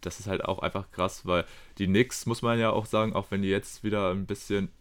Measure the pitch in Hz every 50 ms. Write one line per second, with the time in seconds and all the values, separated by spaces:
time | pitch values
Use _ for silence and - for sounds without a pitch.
0 | - 90 - - 98 101 95 95 - - 95 92 - 87 - 95 98 - - -
1 | 90 95 - - - 90 90 87 85 - - - - - - - 101 90 95 104
2 | 123 123 - - - 117 113 - - 117 117 117 113 110 107 110 110 - - 107
3 | 110 113 - 98 101 - 101 98 98 95 95 101 - - - - - 107 104 104
4 | 98 92 90 98 95 - 101 - - - 104 101 98 87 - -